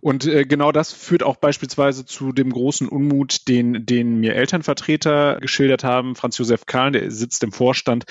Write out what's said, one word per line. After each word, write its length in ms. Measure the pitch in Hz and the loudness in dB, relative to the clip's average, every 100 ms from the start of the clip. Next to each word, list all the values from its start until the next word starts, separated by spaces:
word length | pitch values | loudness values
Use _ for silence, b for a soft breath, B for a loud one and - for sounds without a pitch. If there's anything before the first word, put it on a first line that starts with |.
Und, 260 | 151 135 143 | -2 0 2
äh, 180 | 151 | 2
genau 280 | 135 143 147 | 2 2 2
das 200 | 151 160 | 2 -2
führt 300 | - - 170 | -8 0 2
auch 140 | - 131 | 2 0
beispielsweise 680 | 143 139 131 - 139 131 | 0 0 -6 0 0 0
zu 280 | 127 - 135 | -12 -8 -4
dem 180 | 131 131 | 0 0
großen 380 | 123 131 143 131 | 0 -2 -2 -4
Unmut, 580 | 139 143 139 139 - - | -2 0 0 0 -2 2
den, 360 | 123 120 117 113 | 2 2 0 0
den 300 | 120 120 113 | 0 2 2
mir 180 | 110 | 2
Elternvertreter 1040 | 110 131 - 156 139 - 156 160 147 147 - | 2 0 0 -2 -4 -2 0 2 2 2 0
geschildert 440 | 131 - 135 127 | -4 2 2 2
haben. 320 | 127 123 127 120 | 2 0 -2 -6
Franz 220 | 120 - | -6 -4
Josef 260 | 117 113 - | 0 0 0
Kahn, 280 | 127 135 | 0 2
der 160 | 127 98 | 0 -2
sitzt 320 | 110 120 - | -6 -6 -4
im 80 | 113 | -6
Vorstand 520 | - 123 131 - 120 - | 0 0 2 0 -2 -4